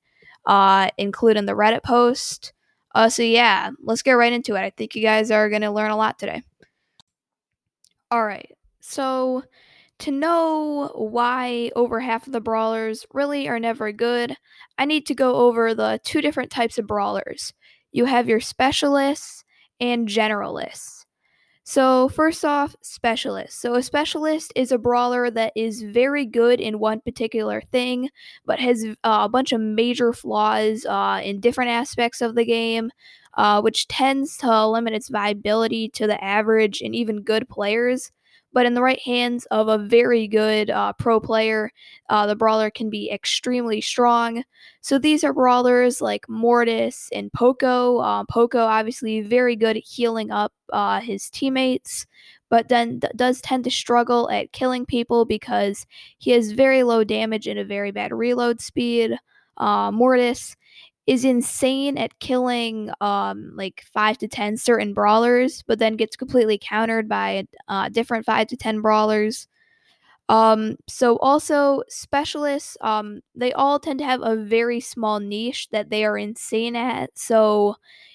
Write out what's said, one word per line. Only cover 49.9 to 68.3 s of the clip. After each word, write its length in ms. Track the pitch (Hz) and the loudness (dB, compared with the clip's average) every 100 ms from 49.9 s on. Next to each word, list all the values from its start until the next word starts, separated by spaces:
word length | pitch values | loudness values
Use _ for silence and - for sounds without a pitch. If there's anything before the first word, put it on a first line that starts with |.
| - 233 226 214 | -2 -2 -2 -4
up, 240 | 208 214 - - | -4 -4 -6 -6
uh, 280 | 208 202 202 | -2 0 -2
his 280 | 233 196 - | -4 -8 -10
teammates, 800 | - 269 262 262 254 - - - _ - _ _ | -4 -2 0 0 -2 -6 -12 -12 _ -20 _ _
but 220 | 233 226 | 2 4
then 300 | 240 233 247 | 0 0 -4
d-, 80 | - | -6
does 280 | - 247 254 | 0 0 0
tend 220 | - 262 | -2 -4
to 60 | 247 | -2
struggle 600 | - - 240 240 240 233 | -6 0 2 4 0 0
at 220 | 208 - | -4 -6
killing 340 | - 254 254 247 | -4 -2 -2 -2
people 400 | 240 233 233 226 | -4 0 2 2
because 580 | 214 - 208 202 202 - - - _ | -2 -2 -2 -2 -4 -14 -20 -20 _
he 140 | - | 2
has 220 | 240 214 | 2 2
very 300 | 220 269 262 | 2 4 6
low 220 | 247 226 | 4 2
damage 420 | 214 214 220 220 220 | 2 0 -2 -4 -6
and 120 | 208 | -8
a 60 | 202 | -6
very 240 | 202 202 | -6 -6
bad 240 | 202 214 | -6 -6
reload 480 | 226 240 247 240 233 | -4 -2 0 0 -2
speed. 560 | - - 240 233 226 233 - _ _ - | -6 -4 -2 0 0 -4 -10 _ _ -4
Uh, 320 | 214 208 202 | 0 0 0
Mortis 640 | 214 254 254 247 254 - - _ - - _ - | 2 4 4 2 -2 -10 -18 _ -20 -20 _ 0
is 180 | 254 | 2
insane 720 | 262 247 - - 262 269 277 277 | 2 2 0 -2 0 0 -2 -4
at 220 | 233 - | -6 -8
killing, 720 | - 254 247 240 233 220 208 - | -4 -2 0 -2 -4 -6 -10 -6
um, 520 | 202 202 196 196 - | -2 -2 -4 -8 -12
like, 300 | - 190 - - | -10 -10 -12 -8
five 260 | 214 214 214 | -2 0 -2
to 80 | 208 | -6
ten 300 | - 208 220 | -6 -6 -2
certain 360 | - 226 208 | 2 2 2
brawlers, 720 | 202 208 220 240 247 254 - | 0 4 4 4 4 2 -4
but 160 | - 220 | -4 0
then 160 | 220 | 0
gets 220 | 220 220 - | 0 -4 -6
completely 420 | 254 254 220 208 | 0 2 2 0
countered 480 | - 214 226 226 220 | -2 -2 0 -2 -2
by, 380 | 202 196 196 196 - - | -4 -2 -4 -8 -16 -8
uh, 200 | 196 202 | -4 -2
different 380 | 214 233 226 | -2 -2 -4
five 220 | 226 | 0